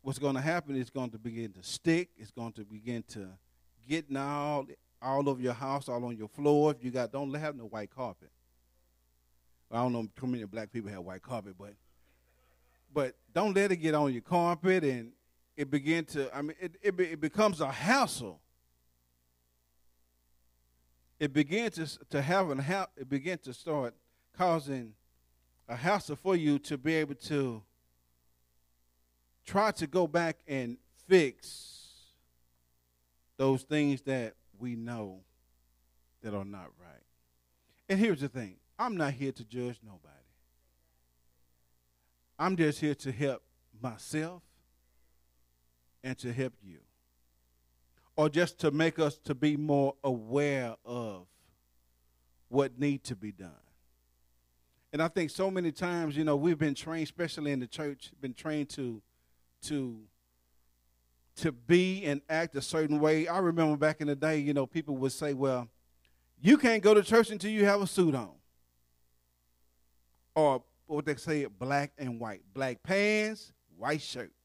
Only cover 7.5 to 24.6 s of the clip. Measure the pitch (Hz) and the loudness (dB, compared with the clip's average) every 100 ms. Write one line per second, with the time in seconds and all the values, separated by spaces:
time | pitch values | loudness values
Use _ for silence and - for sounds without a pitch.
7.5 | 143 110 110 104 - 123 90 - _ _ | -10 -12 -10 -10 -8 -10 -10 -20 _ _
8.5 | _ _ _ _ _ _ _ _ _ _ | _ _ _ _ _ _ _ _ _ _
9.5 | _ _ 117 127 120 110 - 127 123 104 | _ _ -2 -2 -2 -6 -8 -6 -6 -6
10.5 | 110 107 120 101 98 87 92 - 117 98 | -10 -8 -10 -8 -12 -12 -14 -10 -10 -10
11.5 | 92 101 - _ _ _ _ _ _ _ | -18 -20 -20 _ _ _ _ _ _ _
12.5 | _ _ _ _ 147 131 - _ - 208 | _ _ _ _ -4 -4 -6 _ 0 2
13.5 | 196 202 175 160 151 143 123 - 175 170 | 4 2 2 2 2 2 0 0 2 2
14.5 | 165 180 185 147 123 117 _ _ _ _ | 2 2 4 2 -2 -8 _ _ _ _
15.5 | - 139 147 143 165 160 151 135 139 147 | -8 -2 0 0 -2 -2 -6 -6 -6 -8
16.5 | 160 180 165 208 180 175 160 156 - 214 | -8 -12 -2 -2 0 -2 0 -4 2 2
17.5 | 160 139 131 160 269 233 - 110 85 _ | 2 -4 -2 2 2 2 -4 -10 -12 _
18.5 | _ _ _ _ _ _ _ _ _ _ | _ _ _ _ _ _ _ _ _ _
19.5 | _ _ _ _ _ _ _ _ _ _ | _ _ _ _ _ _ _ _ _ _
20.5 | _ _ _ _ _ _ _ 147 139 147 | _ _ _ _ _ _ _ 0 2 2
21.5 | 202 233 165 156 - - 147 139 190 180 | 0 -2 -4 -10 -10 -4 -2 2 2 2
22.5 | 135 139 190 - - 131 139 151 170 131 | -2 -2 -2 -4 -10 -4 -4 -4 -8 -10
23.5 | 120 170 151 120 - _ _ _ - 180 | -12 -4 -2 -4 -8 _ _ _ 0 2
24.5 | 165 | 2